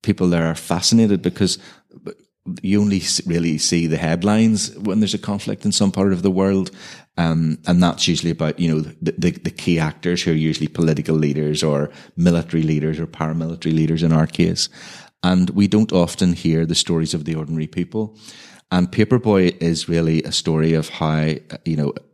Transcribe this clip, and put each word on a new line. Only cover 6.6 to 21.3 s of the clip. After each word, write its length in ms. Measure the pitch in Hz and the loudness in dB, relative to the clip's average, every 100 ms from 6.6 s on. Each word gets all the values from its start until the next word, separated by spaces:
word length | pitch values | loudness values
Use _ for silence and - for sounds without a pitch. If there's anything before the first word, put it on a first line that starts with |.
| 87 - - - _ - | -2 -10 -20 -20 _ -2
Um, 420 | 85 82 80 78 - | 0 2 0 -2 2
and 140 | 87 | 4
that's 260 | 87 - - | 4 2 0
usually 240 | 82 85 | 0 -2
about, 280 | - 80 82 | -2 -2 0
you 140 | 85 | 0
know, 80 | 78 78 - | 0 -2 -4
the, 120 | 85 - | -6 0
the, 140 | 87 | -2
the 200 | 85 - | 0 -8
key 280 | - - 82 | -4 0 0
actors 440 | 78 - 90 87 | 0 -4 -4 -2
who 80 | - | 0
are 40 | 78 | 0
usually 320 | 78 78 76 | 0 -2 -4
political 480 | - 80 76 78 78 | 0 0 0 0 0
leaders 480 | 76 71 76 76 | 2 0 -2 0
or 280 | 80 71 73 - - - | 0 0 -2 -8 -16 2
military 460 | 87 85 80 82 | 2 2 0 -2
leaders 360 | 78 76 78 78 | 0 0 -2 -4
or 80 | 80 | -8
paramilitary 680 | - 80 82 82 82 82 | -6 -4 -4 -6 -6 -2
leaders 300 | 80 80 82 | 0 0 0
in 80 | 82 | 2
our 160 | 80 80 | 2 2
case. 420 | - 85 87 - - - - - _ | 0 0 0 -6 -8 -20 -20 -20 _
And 300 | 90 92 90 | 0 2 2
we 160 | 90 101 | 2 2
don't 260 | 107 107 | 2 2
often 400 | 90 85 - 92 | 2 0 0 0
hear 320 | 87 82 80 82 | 0 0 0 0
the 100 | 85 | -2
stories 380 | - 82 80 | -2 -2 -2
of 100 | 85 | -4
the 120 | 76 80 | -6 -6
ordinary 320 | 76 80 78 | -6 -6 -6
people. 500 | - 87 107 107 - - - - - _ | -6 -6 -6 -8 -12 -20 -20 -20 -20 _
And 200 | 90 90 | 0 0
Paperboy 680 | - 104 127 113 98 90 - | 0 2 2 4 4 4 2
is 260 | 85 82 - | -2 -2 0
really 360 | 82 80 80 | 0 2 0
a 80 | - | 0
story 420 | - - 78 80 | -4 0 0 2
of 160 | 80 78 | 0 -2
how, 460 | - 80 78 78 | -4 -2 0 0